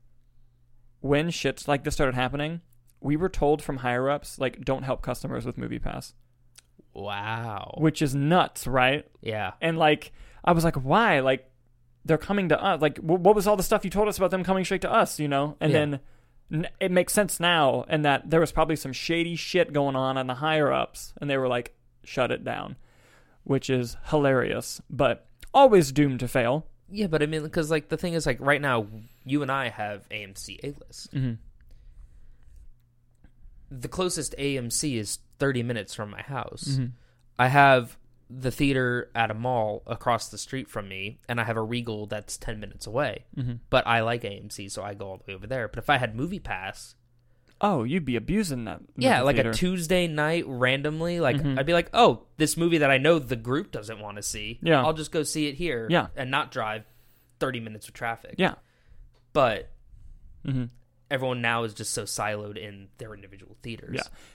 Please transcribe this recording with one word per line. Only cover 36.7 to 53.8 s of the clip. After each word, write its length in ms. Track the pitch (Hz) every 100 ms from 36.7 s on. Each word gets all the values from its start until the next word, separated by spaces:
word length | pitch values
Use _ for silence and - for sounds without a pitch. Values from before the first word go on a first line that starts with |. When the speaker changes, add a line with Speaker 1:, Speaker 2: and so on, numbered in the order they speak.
Speaker 1:
Mm-hmm. 140 | 135 127 120 - _ _ -
Speaker 2:
I 100 | 127
have 480 | 143 139 131 117 - - _ -
the 220 | 131 131
theater 580 | - 143 131 127 123 - 117
at 160 | 113
a 20 | 107
mall 480 | 123 123 110 104 -
across 420 | 117 - 113 -
the 80 | 107
street 300 | - 135 -
from 180 | 113 98
me, 300 | 95 98 120 -
and 120 | 120
I 40 |
have 140 | 113 113
a 40 |
Regal 460 | 110 120 117 107 104
that's 300 | 107 - -
ten 220 | - 107
minutes 280 | 104 107 -
away. 380 | 113 143 101 - -
Speaker 1:
Mm-hmm. 160 | 123 117 -
Speaker 2:
But 160 | 131 117
I 160 | 117
like 220 | 113 120
A 60 | 110
M 200 | 101 104
C, 200 | - 98
so 120 | 104
I 120 | 101 101
go 140 | 98
all 80 | 95
the 60 | -
way 80 | 95
over 100 | 104
there. 200 | 131 110
But 100 | -
if 100 | -
I 80 | 143
had 180 | 123 110
MoviePass 800 | 151 190 - 95 98 - - _ _ _ _ _ _ -
Speaker 1:
Oh, 220 | 202 170
you'd 220 | 113 175 135
be 100 | 117
abusing 480 | 107 196 196 - 110
that 140 | 80 - -
Speaker 2:
Yeah, 200 | 254 175
Speaker 1:
movie 80 | 131
Speaker 2:
like 100 | 143
Speaker 1:
theater. 140 | 117
Speaker 2:
a 40 |
Tuesday 540 | 113 180 185 160 185 175
night 380 | 151 151 170 -
randomly, 720 | 127 123 135 147 156 170 175
like, 160 | 156 147
Speaker 1:
Mm-hmm. 240 | 147 135
Speaker 2:
I'd 60 | 139
be 80 |
like, 160 | 170 170
"Oh, 300 | - 226 120 - -
this 180 | 151 -
movie 220 | 170 165
that 120 | 147
I 80 | 131
know 220 | 143 170
the 160 | 123 120
group 380 | 113 135 -
doesn't 260 | 120